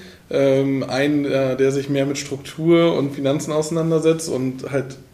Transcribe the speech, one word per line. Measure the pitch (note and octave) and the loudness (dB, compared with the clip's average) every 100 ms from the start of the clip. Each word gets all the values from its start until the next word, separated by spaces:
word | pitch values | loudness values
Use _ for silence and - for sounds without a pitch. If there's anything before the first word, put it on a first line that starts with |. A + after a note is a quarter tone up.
| - - - | -18 -20 -6
ähm, | C#3 C#3 C3+ C3+ C3+ - | 0 2 2 2 0 -2
ein, | B2+ C#3+ D3 C#3+ | 0 0 0 0
äh, | C3+ C3+ B2+ | 0 0 2
der | C3+ | 2
sich | C#3 C#3 | 2 -2
mehr | C#3 C#3 | 0 0
mit | C#3+ | -2
Struktur | - C#3 - - D#3+ E3+ E3+ E3 | -6 -10 -10 -2 4 6 4 2
und | C#3 C#3 | -2 -2
Finanzen | C3+ D3+ C#3+ | 0 0 0
auseinandersetzt | D3+ D#3 E3 D#3+ D#3+ D#3+ D#3+ - | -2 -2 -2 0 2 2 0 -2
und | B2+ C3 B2+ - | -4 -4 -6 -6
halt | C3+ B2+ - - | -6 -6 -12 -20